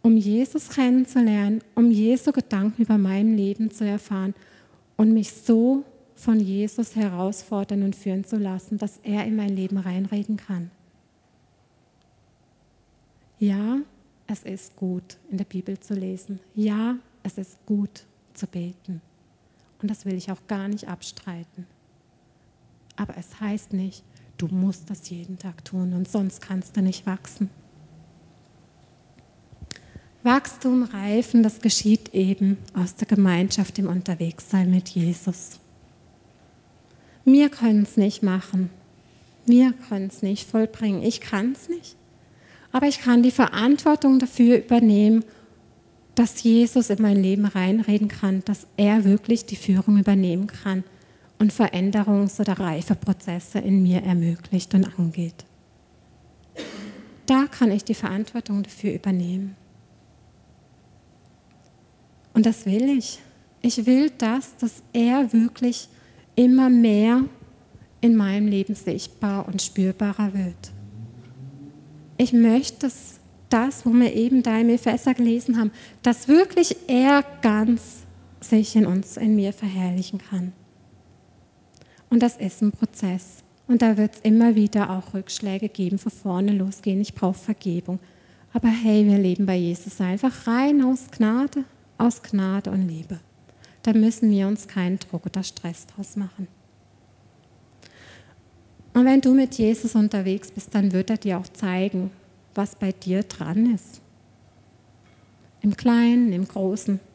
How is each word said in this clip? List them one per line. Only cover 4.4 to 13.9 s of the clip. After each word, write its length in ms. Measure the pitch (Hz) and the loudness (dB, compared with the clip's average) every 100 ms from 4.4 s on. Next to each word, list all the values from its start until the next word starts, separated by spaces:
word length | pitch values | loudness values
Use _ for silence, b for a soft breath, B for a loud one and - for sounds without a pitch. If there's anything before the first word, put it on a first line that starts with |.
| b b b b b - | b b b b b 0
und 160 | 220 | 2
mich 200 | 220 208 | 2 0
so 520 | - - 226 240 269 277 _ _ | -8 0 2 4 0 -4 _ _
von 260 | _ - 220 | _ 0 0
Jesus 560 | 196 196 208 - 226 220 | 0 -4 -6 -6 -8 -4
herausfordern 880 | 208 180 185 208 - 208 196 202 | -4 -4 -6 -6 -8 -8 -4 -4
und 140 | 196 190 | -4 -4
führen 280 | 202 190 | -6 -6
zu 120 | 190 220 | -6 -6
lassen, 420 | 202 185 - 208 | -6 -8 -8 -8
dass 220 | 208 - | -8 -10
er 240 | - 208 214 | -6 -6 -4
in 100 | 220 | -4
mein 180 | 202 | -4
Leben 220 | 190 190 196 | -4 -6 -6
reinreden 600 | 185 180 196 208 202 208 | -6 -6 -6 -6 -6 -8
kann. 340 | - 185 170 _ _ _ _ _ _ _ _ _ _ _ _ _ _ _ _ _ _ _ _ _ _ _ _ _ _ _ | -8 -10 -10 _ _ _ _ _ _ _ _ _ _ _ _ _ _ _ _ _ _ _ _ _ _ _ _ _ _ _
Ja, 380 | 208 196 214 262 294 | -2 -2 -2 -4 -6